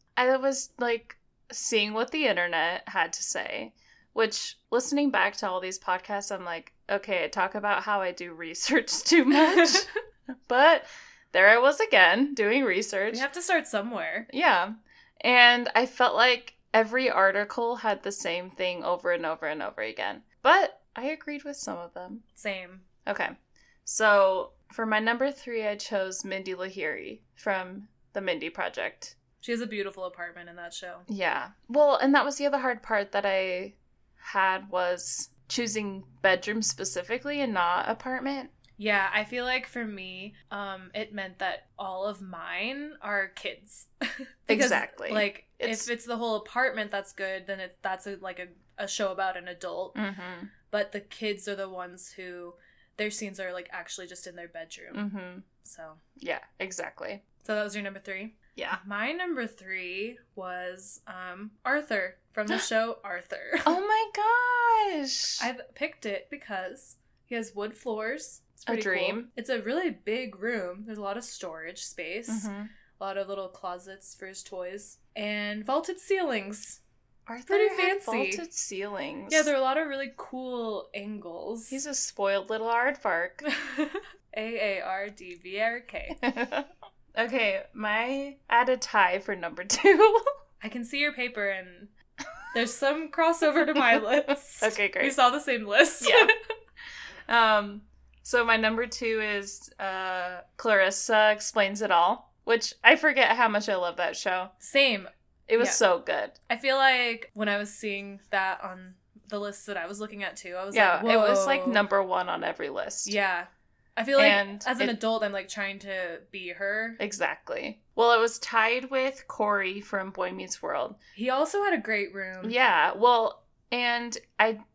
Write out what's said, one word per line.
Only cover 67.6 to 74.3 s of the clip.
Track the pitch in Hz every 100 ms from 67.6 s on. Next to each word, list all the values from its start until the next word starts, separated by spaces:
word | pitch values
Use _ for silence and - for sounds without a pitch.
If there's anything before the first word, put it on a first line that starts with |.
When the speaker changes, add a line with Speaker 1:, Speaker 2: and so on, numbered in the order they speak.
| 208
Speaker 2:
floors. | 233 254 214 220 294 - - _ -
It's |
Speaker 1:
A | -
Speaker 2:
pretty | 226
cool. | 202
Speaker 1:
dream. | 180 175 214 240 -
Speaker 2:
It's | 240
a | 240
really | 208 294 349
big | - - 233 254 202
room. | 220 233 180 190 214
There's | 208
a |
lot | 202 202
of |
storage | 226 - 180 160 160 190
space. | - - 160 202 233
Speaker 1:
Mm-hmm. | 220 208 202 214 - _ _
Speaker 2:
A |
lot | 196 190
of | 190
little | 196 185
closets | 185 185 180 190 190 -
for | -
his | 190